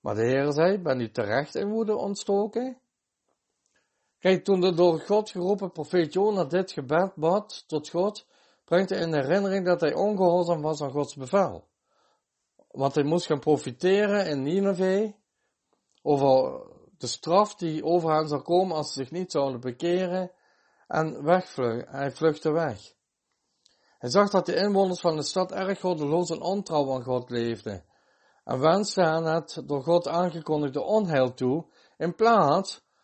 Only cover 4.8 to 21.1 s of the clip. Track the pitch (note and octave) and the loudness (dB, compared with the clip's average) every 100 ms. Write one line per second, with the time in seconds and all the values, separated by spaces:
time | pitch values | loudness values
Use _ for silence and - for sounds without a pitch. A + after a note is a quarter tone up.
4.8 | F3 E3 - G#3 G#3+ F#3+ F3 G3+ F#3+ E3+ | 4 4 0 0 0 -6 -2 -2 -4 -8
5.8 | D3 F3+ D#3+ F3+ G#3 G3+ D3+ F3 F#3 - | -2 0 0 2 0 0 0 -2 -2 -8
6.8 | C3 D#3 F#3+ F3 D#3 F#3+ G#3 - _ D3+ | -2 0 0 -2 0 0 -2 -18 _ -6
7.8 | D3 E3+ G3 G#3 _ _ _ _ _ E3+ | -4 -2 -2 -4 _ _ _ _ _ 0
8.8 | F#3+ F#3 E3 D#3 C3 F#3 G3 G3 F3+ F3 | 2 -2 0 0 2 0 2 0 2 2
9.8 | D#3+ D#3+ G3+ G#3 F#3 F3 F3 E3+ D3+ D3+ | 2 2 0 2 4 4 2 0 -2 -4
10.8 | C#3+ C#3 C#3 - C3 G3 F3 F2 - _ | -4 -4 -4 -6 -2 0 0 -2 -16 _
11.8 | _ _ _ _ _ _ _ _ _ - | _ _ _ _ _ _ _ _ _ -4
12.8 | C3+ C#3+ C#3+ E3+ - D3+ C#3+ D3 - A#2+ | -2 2 2 0 0 -2 2 2 0 -2
13.8 | F3+ G3 G#3 G3+ F#3 D3 C3+ F#3 G3 F#3 | 2 2 2 0 0 -2 0 0 0 0
14.8 | F#3 F#3+ G#3+ G#3 _ _ _ _ _ _ | 2 2 0 -6 _ _ _ _ _ _
15.8 | _ _ - C#3+ C#3 C3 A2 C2 - - | _ _ 0 2 6 4 4 -4 -16 -20
16.8 | _ _ A#2+ - - F3+ G3+ - E3+ D#3 | _ _ -10 -8 0 2 2 -2 -6 -4
17.8 | C3+ F3 E3 D#3 D#3+ D3 C#3+ F3 F#3+ D#3+ | 0 0 2 0 0 -4 0 2 2 -2
18.8 | D3 - C3 E3+ F#3 D#3 C#3 B2+ B2+ B2 | -6 -6 -8 -6 -4 -2 -2 -2 -8 -4
19.8 | E3+ F3 F#3 F3+ F#3 _ _ _ _ _ | -2 0 0 -4 -6 _ _ _ _ _
20.8 | _ D3+ D#3+ | _ -2 -2